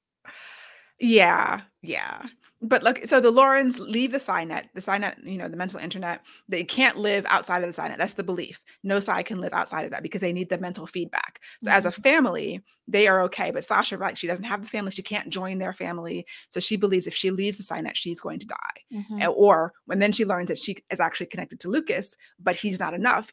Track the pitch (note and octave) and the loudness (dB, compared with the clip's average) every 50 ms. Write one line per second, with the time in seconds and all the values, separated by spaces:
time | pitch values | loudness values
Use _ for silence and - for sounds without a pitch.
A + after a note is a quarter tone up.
0 | _ _ _ _ - - - - - - - - - - - - _ _ _ - | _ _ _ _ -20 -20 -20 -20 -20 -20 -20 -20 -20 -20 -20 -20 _ _ _ 0
1 | B3 A#3 A3+ G#3 F3+ F3 E3+ - - - - G#3 - _ _ _ - E3 - - | 4 6 8 8 8 8 6 4 2 0 -2 -4 -8 _ _ _ -10 -8 -6 -6
2 | G1+ - - G1+ - A#3+ - _ _ _ _ _ A3+ A3 B3 - - A3+ B3+ - | -6 -8 -10 -12 -14 -16 -18 _ _ _ _ _ -2 0 2 4 4 4 2 2
3 | - A3+ D#4 A#3+ A3 A#3 A#3 C4 C4+ C4+ C4+ C#4 C4+ B3+ B3 B3 - - A3 A#3 | 2 2 4 6 6 8 8 8 8 8 8 6 4 2 0 -2 -4 -2 0 0
4 | B3+ A#3+ B3 C#4 - - F3+ E3+ E3 E3 D#3 - - - - F#3 - G3 F#3+ G3+ | 0 0 0 0 0 0 0 0 -2 -4 -6 -8 -8 -10 -10 -6 -4 -2 0 0
5 | G#3 F#3+ - - - - F#3+ F#3 F3 E3+ - F3 F3+ F#3 F#3+ - - F3 G3 G3+ | 0 -2 -6 -8 -10 -10 -10 -8 -8 -8 -6 -6 -6 -6 -8 -8 -10 -10 -8 -6
6 | F#3 E3+ E3+ - _ - - - _ - F#3+ E3 D3 - - B3+ C4 B3 - - | -6 -6 -6 -8 _ -18 -20 -20 _ -6 -4 -4 -4 -2 0 2 2 2 2 2
7 | G#3 G#3 G3+ G3+ - - - - - - F3 F3+ F3 F3 E3+ - D#3+ D#3 - - | 0 0 0 0 2 2 2 2 2 0 -2 -2 -2 -4 -4 -6 -6 -6 -4 -4
8 | - - - - E3 F3+ F3+ F3 D3+ - - - _ _ - _ - G3 G3 G3+ | -4 -4 -4 -6 -6 -4 -4 -6 -6 -8 -12 -18 _ _ -18 _ -4 -2 0 0
9 | G3 - F#3 F#3 F#3+ - A3+ F3+ E3+ - - F3 - - - D#3+ D#3 - - - | 0 0 0 -2 -2 -4 -6 -6 -6 -4 -2 -2 -2 -2 -4 -6 -6 -6 -8 -8
10 | - - - F#3 G3 F3 F3 F#3 F#3 - F#3 F3 F#3 F3+ F#3 G3 D#3+ - - F3+ | -8 -8 -6 -4 -4 -4 -4 -4 -4 -4 -4 -6 -6 -6 -10 -10 -12 -10 -8 -8
11 | E3+ - - - - - - - - - - - - - - G3 - F3 - - | -6 -6 -6 -6 -6 -8 -10 -18 -20 -20 -14 -6 0 4 4 4 4 2 -2 2
12 | - C4+ D4+ E4 C4+ G3 - D#2+ C#3+ - E3+ F#3 - _ _ _ _ - - G3+ | 4 4 6 6 4 2 0 -2 -4 -6 -8 -8 -12 _ _ _ _ 0 2 4
13 | G#3+ G3 F#3+ F#3 F3+ F3+ - - F#3 E3+ D#3+ - - - - G3 A3 - G3+ F3 | 6 6 6 4 2 0 -2 -2 -4 -4 -4 -4 -2 0 2 2 2 0 -2 -4
14 | F#3+ F3+ - - - E3+ F3+ F3+ G3+ A#3 G3 G3+ G#3 - - G#3+ G3+ F#3+ F#3+ - | -4 -6 -6 -4 -6 -4 -4 -6 -6 -6 -6 -6 -6 -6 -6 -6 -6 -6 -8 -10
15 | G3 - G#3 G#3 - - E3 F#3+ F#3 F#3 F#3+ F#3 F#3+ F#3 F#3 - F#3 E3+ F3 F3 | -8 -8 -8 -8 -6 -6 -8 -6 -6 -4 -4 -4 -4 -6 -6 -6 -8 -8 -8 -8
16 | E3 E3+ F3 F3 E3+ - - - - - - F3 F3 - A3 F#3+ G#3 G3 F#3+ F#3 | -8 -8 -8 -8 -10 -12 -16 -20 -16 -10 -6 -4 -2 -2 0 2 2 2 2 2
17 | F3+ E3 - - - F#3 F#3+ F#3 G3 G#3 G3 G3+ G3 - E3 D#3+ D#3+ - - - | 0 0 -2 -2 -2 0 0 0 -2 -2 -2 -2 -2 -4 -4 -4 -6 -6 -6 -6
18 | - F3 E3+ - - - - - G#3 - - - - - - - _ - A#3+ G#3 | -6 -6 -8 -8 -8 -10 -10 -10 -10 -10 -10 -10 -10 -10 -12 -12 _ -12 -10 -10
19 | G#3 - G#3+ G#3 - F3 - - G3+ G3+ F#3 D#3+ D#3+ E3+ - _ _ - F3+ F#3+ | -10 -8 -4 -2 0 0 4 6 8 8 8 6 4 0 -6 _ _ -4 0 2
20 | G3+ G#3 G#3 - A3 F#3+ F#3 F3 F3+ - D#3+ - - G#3 F#3+ - - - - F3+ | 2 2 2 2 0 0 0 -2 -2 -4 -4 -4 -6 -8 -8 -10 -10 -6 -2 0
21 | F3 E3 - - F3 - - - D#3 - - - - F3+ A3 D#4+ D#4+ - D#3+ F#3 | 0 0 -2 -4 -8 -10 -10 -10 -12 -12 -12 -12 -6 -4 -2 -2 -2 -2 -2 -2
22 | G3+ - - - - - _ - E3+ F3+ F3+ - - G#3 F#3 F#3 F#3 D#3+ E3+ F3+ | -2 -4 -6 -8 -14 -20 _ -4 -2 -2 0 0 -2 -4 -2 -2 -4 -4 -2 0
23 | G#3 B3 - - A3 - | 2 2 2 2 0 -4